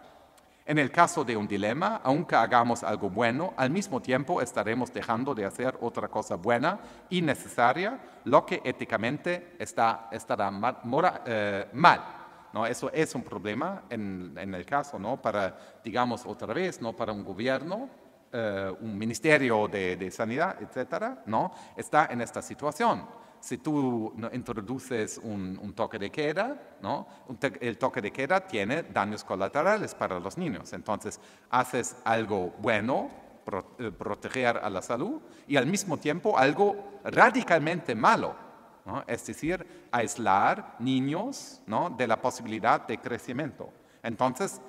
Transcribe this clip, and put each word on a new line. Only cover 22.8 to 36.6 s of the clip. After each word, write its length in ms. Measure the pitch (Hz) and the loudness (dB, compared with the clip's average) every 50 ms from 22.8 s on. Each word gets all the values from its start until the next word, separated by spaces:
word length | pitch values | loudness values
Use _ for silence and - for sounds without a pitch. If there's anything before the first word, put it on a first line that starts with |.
| 233 233 170 104 - - - - - - - - | 2 2 2 2 -2 -10 -16 -20 -20 -20 -20 -16
Si 200 | - - 131 123 | -10 -8 -8 -4
tú, 540 | - 160 151 147 135 127 120 113 110 110 - | -2 0 2 2 2 2 2 0 -2 -4 -6
¿no?, 140 | 117 113 113 - | -8 -8 -6 -6
introduces 840 | 127 117 - 120 113 101 101 131 131 - - 127 110 104 95 - - | -6 -6 -6 -6 -6 -4 -6 -6 -6 -6 -4 -2 -2 -2 -2 -6 -8
un, 400 | - 113 104 98 95 92 95 98 | -8 -6 -6 -4 -4 -6 -6 -8
un 120 | 104 101 90 | -10 -8 -4
toque 260 | - 110 - - 110 | -4 -4 -4 -4 -4
de 100 | 98 101 | -6 -6
queda, 680 | - 156 147 147 156 180 208 254 294 - - - - - | -4 -2 -2 0 0 0 0 -2 -2 -8 -12 -18 -16 -10
¿no?, 240 | 95 98 131 - 208 - - - - | -6 -6 -4 -6 -6 -10 -16 -18 -14
un 100 | - 127 | -14 -6
te-, 220 | - - 135 - - | -2 -2 -2 -2 -2
el 160 | 123 120 110 | -4 -4 -2
toque 240 | - 135 123 - 131 | 0 0 0 0 0
de 100 | 101 101 | -4 -4
queda 300 | - 123 135 139 185 190 | -2 -2 0 2 2 0
tiene 420 | 190 - - 107 98 101 135 170 160 | 0 0 -2 -2 0 0 0 -2 -4
daños 400 | - 101 110 101 104 107 104 - | -2 0 0 0 0 -2 -6 -6
colaterales 720 | - 104 92 98 98 - 139 160 190 214 208 160 - - | -4 -2 -2 -2 0 0 2 2 4 2 2 0 -4 -4
para 260 | - 113 95 95 90 | -4 -2 -2 -2 -4
los 180 | 87 98 - | -6 -6 -6
niños. 360 | 170 185 156 104 80 80 - - | -6 -4 -4 -6 -6 -8 -12 -12
Entonces, 460 | 90 78 - 104 92 - 104 - - - - - - _ - | -8 -4 -4 -4 -4 -4 -8 -10 -12 -16 -20 -20 -20 _ 0
haces 460 | - 127 123 - - 127 110 - - - - | 2 2 2 2 0 -2 -2 -4 -6 -4 0
algo 520 | 113 113 113 110 98 107 98 90 87 - - | 2 2 2 2 0 0 0 -2 -2 -4 -2
bueno, 500 | 107 123 113 104 107 120 143 190 247 285 - - - - - - - | 2 2 2 2 2 2 0 0 -2 -4 -8 -16 -20 -20 -20 -18 -10
pro-, 300 | - - 92 92 - - | -6 -6 -6 -6 -8 -10
eh, 140 | - 123 110 | -8 -8 -8
proteger 640 | 87 - - 104 101 - - 107 - 131 127 120 113 | -6 -6 -4 -4 -4 -4 -6 -4 -2 0 2 2 2
a 120 | 110 - 104 | 2 -2 -4
la 100 | 95 92 | -4 -4
salud, 400 | - - 123 117 156 220 311 320 - - - - - | -4 -4 -2 -2 -2 -4 -6 -8 -10 -16 -20 -14 -4
y 80 | - 139 | 0 2
al 120 | 139 120 | 2 4
mismo 300 | 143 196 196 - 190 147 | 4 2 0 -2 -2 -4
tiempo 380 | 117 - 147 147 175 - 214 202 | -2 -2 -2 -2 0 0 2 4
algo 600 | - 127 139 151 175 | 6 6 6 6 4